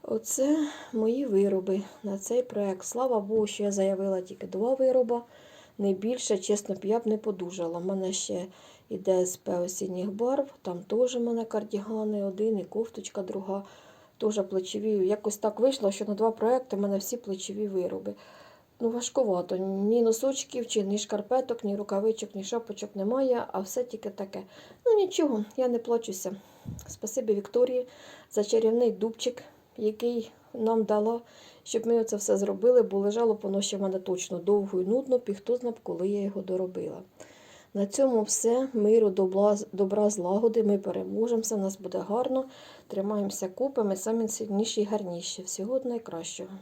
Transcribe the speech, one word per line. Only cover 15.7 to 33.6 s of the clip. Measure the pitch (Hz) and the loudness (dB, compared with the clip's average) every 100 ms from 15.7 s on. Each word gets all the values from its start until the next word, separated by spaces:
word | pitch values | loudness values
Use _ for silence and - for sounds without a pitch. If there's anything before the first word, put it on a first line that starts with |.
| 269 202 | 4 0
що | 196 | 0
на | 208 | -4
два | 202 226 | 2 0
проєкти | 220 220 254 262 | 2 2 2 0
в | 196 | -2
мене | 202 196 | 0 0
всі | 196 240 | -2 -8
плечові | 208 190 - 202 208 | -6 -8 -8 -6 -2
вироби. | 190 175 190 196 208 - - - - _ _ | -2 -2 -4 -8 -12 -20 -20 -20 -20 _ _
Ну, | 233 | -2
важкувато. | 240 240 - 233 180 175 185 | -2 -2 0 2 0 0 -4
Ні | 190 196 202 233 | -2 0 2 4
носочків, | 226 220 269 269 - 254 226 | 4 4 0 -2 -6 -8 -2
чи, | 220 | -2
ні | 196 208 | 0 -2
шкарпеток, | - 208 202 254 254 233 | -2 -6 0 0 0 -4
ні | 208 | -2
рукавичок, | 202 202 196 220 220 208 | -4 -2 0 0 -2 -6
ні | 196 | -10
шапочок | 196 233 233 202 208 | -6 -6 -6 -12 -10
немає, | 202 196 254 262 240 - | -4 0 2 2 2 0
а | 190 | -6
все | 196 254 | -4 -6
тільки | 240 220 202 | -6 -8 -10
таке. | - 196 190 196 - - - | -8 -10 -10 -14 -20 -20 -2
Ну, | 494 | 4
нічого, | 427 370 - 302 220 214 - | 6 6 2 2 2 -2 0
я | 254 | 0
не | 233 | 0
плачуся. | 233 233 233 190 185 196 - - - - - | 2 0 0 -6 -8 -8 -16 -16 -14 -14 -14
Спасибі | - 214 - 226 | -10 -4 4 6
Вікторії | 202 196 240 247 254 247 - - - - | 6 4 4 6 4 -2 -12 -20 -20 -2
за | - | 0
чарівний | 208 226 226 233 240 | 4 4 6 6 4
дубчик, | 185 226 226 254 240 - - _ - | 2 -2 -2 -4 -4 -16 -20 _ -2
який | 214 214 240 240 226 - _ | -2 0 0 0 -6 -16 _
нам | 240 220 226 | -2 2 2
дала, | 214 208 220 233 - - - - | 4 2 2 0 -6 -20 -20 -20
щоб | - 226 226 | -4 -2 2
ми | 233 | 2
оце | 220 | 2
все | 208 214 196 | -2 2 2
зробили, | 196 190 226 247 | 2 4 6 8
бо | 196 196 | 6 2
лежало | 202 220 233 | 2 2 2
б | 214 | 2
воно | 202 196 | 0 -2